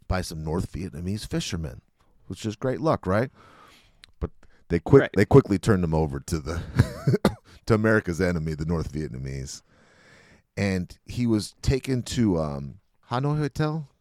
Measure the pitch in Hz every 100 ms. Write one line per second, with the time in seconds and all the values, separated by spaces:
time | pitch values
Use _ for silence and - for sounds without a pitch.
0 | - 92 87 80 78 85 95 71 90 73
1 | 90 104 - 165 - 85 73 60 _ _
2 | _ _ - 92 214 104 131 107 156 123
3 | 92 101 139 - - - - - _ _
4 | - - - - - - - 87 - -
5 | - 92 104 139 - 95 - 95 85 78
6 | 78 69 - 82 65 82 - - - -
7 | - 170 - - _ - - 107 110 110
8 | 92 80 90 87 80 76 78 82 73 76
9 | 73 64 67 67 67 - _ _ _ _
10 | - - - - _ - 101 92 87 -
11 | - - 120 107 - - - 135 135 127
12 | - - 107 82 76 71 69 98 _ _
13 | - 120 143 151 143 147 156 160 143 _